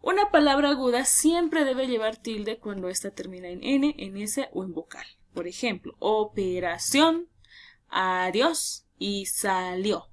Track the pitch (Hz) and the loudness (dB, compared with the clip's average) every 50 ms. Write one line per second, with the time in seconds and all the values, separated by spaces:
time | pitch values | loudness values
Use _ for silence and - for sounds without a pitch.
0 | _ - 359 392 415 403 - 311 294 294 269 277 294 285 285 262 262 254 240 240 | _ 0 2 2 2 4 4 6 6 6 6 4 4 4 2 2 2 2 2 2
1 | 269 254 - - - 302 330 339 349 320 320 330 302 269 254 247 262 262 247 226 | 2 4 4 6 6 6 4 4 2 0 2 2 0 0 0 -2 -2 0 0 0
2 | 220 220 220 220 _ 233 226 214 208 208 220 226 - 220 202 196 185 180 190 185 | 0 -2 -4 -4 _ -8 -6 -6 -4 -6 -6 -6 -6 -8 -8 -6 -6 -4 -4 -4
3 | - 202 196 - 190 185 190 180 180 175 180 185 - - 269 277 269 294 294 - | -4 -4 -10 -10 -14 -14 -12 -14 -14 -12 -12 -10 -2 0 2 2 2 2 -2 -2
4 | 190 196 196 196 208 208 - - 269 - - - 190 190 170 156 165 _ - - | -10 -12 -10 -8 -6 -4 -2 -4 -4 -4 -6 -8 -8 -6 -8 -10 -10 _ -14 -18
5 | - - - _ _ _ _ - 175 175 180 - - 240 214 180 _ - - _ | -18 -20 -20 _ _ _ _ -10 -10 -8 -8 -4 -4 -4 -4 -4 _ -14 -14 _
6 | - - 214 214 427 427 - - 196 185 180 180 180 180 170 175 - - - 269 | -2 0 2 2 0 -2 -2 -4 -2 -2 -2 -2 -2 -4 -4 -4 -2 0 4 6
7 | 302 330 330 330 349 - _ _ _ _ - - - - _ _ _ _ - 190 | 6 6 4 2 -2 -8 _ _ _ _ -20 -20 -20 -20 _ _ _ _ -2 -2
8 | 185 185 185 180 185 185 180 208 254 320 330 311 - - - - _ _ _ _ | 0 0 0 0 0 0 2 2 2 2 2 0 -4 -4 -6 -8 _ _ _ _
9 | - 196 202 196 196 190 - - - 208 190 185 185 180 180 185 190 208 202 170 | -6 -4 -4 -4 -2 -2 0 0 2 0 0 0 -2 -4 -4 -2 -2 -2 -2 -2
10 | - - | -4 -12